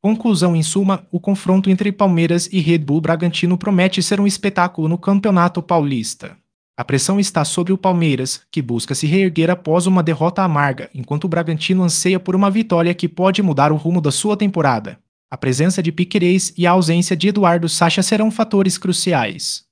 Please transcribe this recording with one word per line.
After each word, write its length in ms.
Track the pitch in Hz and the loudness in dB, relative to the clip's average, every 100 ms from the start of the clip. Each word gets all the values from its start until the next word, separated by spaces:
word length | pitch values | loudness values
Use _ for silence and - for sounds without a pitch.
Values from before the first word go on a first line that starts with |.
Conclusão. 520 | 196 226 226 190 175 | 0 0 2 2 2
Em 80 | 165 | 2
suma, 420 | 156 196 196 190 - | 0 0 0 -2 -4
o 80 | 175 | -6
confronto 520 | 185 196 - 190 190 | -2 -2 2 2 2
entre 200 | 185 208 | 2 0
Palmeiras 580 | 202 196 170 165 175 170 | 0 2 2 2 0 0
e 80 | 190 | -2
Red 180 | 156 170 | 2 0
Bull 220 | 147 151 | 2 0
Bragantino 560 | 156 165 175 165 175 180 | 0 0 0 0 0 0
promete 460 | 208 190 185 190 | 0 2 2 0
ser 180 | - 202 | -2 0
um 60 | 202 | 0
espetáculo 640 | 196 202 196 175 175 156 | 0 -4 0 -2 0 -2
no 100 | 170 | -2
Campeonato 640 | 196 196 208 185 175 175 | 0 2 2 2 2 -2
Paulista. 760 | 165 170 143 131 110 - 98 - _ _ _ - | -2 0 0 -2 -6 -10 -16 -20 _ _ _ -12
A 80 | |
pressão 340 | 120 135 - 196 | -2 -2 0 0
está 260 | 196 - | 0 -2
sobre 280 | 147 - 175 | -2 -2 -2
o 60 | 190 | 0
Palmeiras, 640 | 190 180 165 131 131 - _ | 0 2 0 0 -4 -8 _
que 120 | - | -6
busca 320 | 123 117 - | -4 -4 -4
se 120 | 139 151 | -4 0
reerguer 440 | 185 190 160 160 | 2 2 2 0
após 360 | 180 160 165 180 | 0 0 0 2
uma 180 | 185 | 2
derrota 380 | 165 156 165 180 | 2 0 0 0
amarga, 480 | 190 147 143 131 - | 0 0 -2 -4 -10
enquanto 300 | 139 120 147 | -14 -8 -4
o 40 | 190 | -2
Bragantino 540 | 175 165 156 - 185 | -4 -2 -4 -2 0
anseia 380 | 175 - 185 185 | 0 0 0 -2
por 160 | 185 185 | 0 0
uma 140 | 202 | 2
vitória 440 | 202 220 175 170 | 0 0 0 0
que 140 | 175 170 | 0 -4
pode 340 | - 185 190 | 0 0 2
mudar 300 | 190 139 147 | 0 2 2
o 40 | 156 | 2
rumo 240 | 156 175 | 0 0
da 120 | 147 | 0
sua 240 | 135 214 208 | -2 -2 0
temporada. 600 | 208 185 147 117 104 - _ _ _ | -2 0 0 0 -4 -16 _ _ _
A 80 | 135 | -6
presença 460 | 135 127 165 190 | -2 0 0 0
de 80 | 165 | -2
Piquerez 640 | 160 180 208 175 185 - - | -2 -2 0 2 2 0 -2
e 100 | 175 | 2
a 60 | |
ausência 440 | 185 160 170 180 175 | 2 2 0 0 0
de 120 | 185 | 0
Eduardo 400 | 202 185 170 165 | 2 2 2 0
Sacha 340 | - 170 175 | 0 0 2
serão 280 | 185 214 220 | 0 2 0
fatores 480 | 220 220 196 190 180 | 0 0 2 0 0
cruciais. 840 | 185 175 - 156 110 82 - - _ | -4 -2 0 0 -2 -6 -10 -10 _